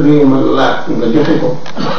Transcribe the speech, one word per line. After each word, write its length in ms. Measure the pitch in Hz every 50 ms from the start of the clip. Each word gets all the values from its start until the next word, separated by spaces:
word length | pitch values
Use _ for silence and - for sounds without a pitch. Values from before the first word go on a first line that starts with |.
réew 240 | 143 147 147 147 143
ma 140 | 131 131 131
laaj 480 | 131 127 131 135 135 - - - - -
nga 180 | 127 113 -
joxe 320 | 113 - 151 143 165 143 127
ko, 160 | 127 123 123 - - - - - - - -